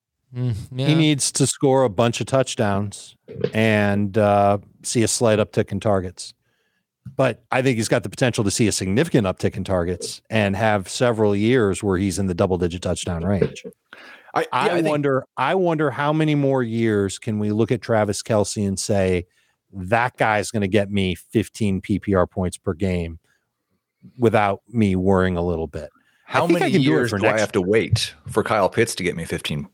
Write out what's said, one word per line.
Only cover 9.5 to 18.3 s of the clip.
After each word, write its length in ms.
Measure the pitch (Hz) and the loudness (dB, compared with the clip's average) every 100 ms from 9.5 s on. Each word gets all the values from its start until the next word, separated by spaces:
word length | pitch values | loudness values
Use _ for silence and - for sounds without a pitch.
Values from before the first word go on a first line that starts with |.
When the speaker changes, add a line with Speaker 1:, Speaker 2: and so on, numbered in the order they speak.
| - | -4
Speaker 2:
in 60 | |
targets 580 | 92 90 87 - - - - | -4 -2 -2 -4 -8 -14 -4
and 260 | 110 101 95 | 0 0 0
have 340 | 110 104 92 | 0 0 -2
several 460 | - 123 110 104 101 | -2 0 2 2 2
years 480 | 110 131 101 87 | 2 2 2 0
where 140 | 104 90 | -2 0
he's 200 | 98 90 | 0 -2
in 100 | 98 | -2
the 60 | |
double-digit 480 | 85 98 90 87 87 | 0 0 0 -2 -4
touchdown 420 | 92 85 - 85 87 | -6 -4 -4 -4 -2
range. 380 | 98 - - - - _ - - - - | 0 0 -4 -18 -20 _ -20 -20 -20 -6
Speaker 3:
I, 80 | - | -4
yeah, 40 | - | -2
Speaker 2:
I 140 | 123 156 | 0 0
Speaker 3:
I 40 | 175 | 0
think 60 | 156 | 0
Speaker 2:
wonder, 380 | 147 143 131 - - | 0 0 0 -4 -4
I 160 | 135 190 | -2 0
wonder 360 | 175 156 147 | 0 0 -2
how 200 | 120 143 | 0 0
many 220 | 156 151 | 2 2
more 300 | 147 139 131 | 2 2 0
years 560 | 117 113 113 104 98 - | 0 0 2 2 0 -4
can 200 | 117 107 | -6 -4
we 120 | 104 | -2
look 200 | 107 113 | 0 0
at 100 | 123 | 0
Travis 420 | - 113 104 - | 0 0 2 -2
Kelce 440 | - | 0